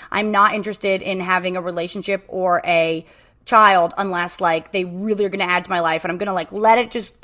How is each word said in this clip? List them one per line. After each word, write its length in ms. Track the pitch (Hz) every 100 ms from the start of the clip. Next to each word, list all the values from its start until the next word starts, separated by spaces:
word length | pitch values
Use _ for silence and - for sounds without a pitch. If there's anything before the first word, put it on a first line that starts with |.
| -
I'm 200 | 190 214
not 220 | 202 208 214
interested 460 | 202 196 196 190
in 180 | 190 185
having 340 | 180 185 180 180
a 60 |
relationship 640 | 175 170 175 202 190 196 -
or 340 | 190 185 175 -
a 400 | 170 165 160 - _ _ _ -
child 480 | 226 208 185 170 -
unless, 440 | 196 175 175 -
like, 300 | 175 165 -
they 120 | 196 180
really 380 | 175 220 202 196
are 40 |
gonna 140 | 196 180
add 180 | 180 180
to 40 |
my 100 | 180
life. 240 | 165 160
And 80 | 170
I'm 60 | 175
gonna, 160 | 202
like, 180 | 185 165
let 280 | 196 220 233
it 120 | 233
just, 220 | 240 196 -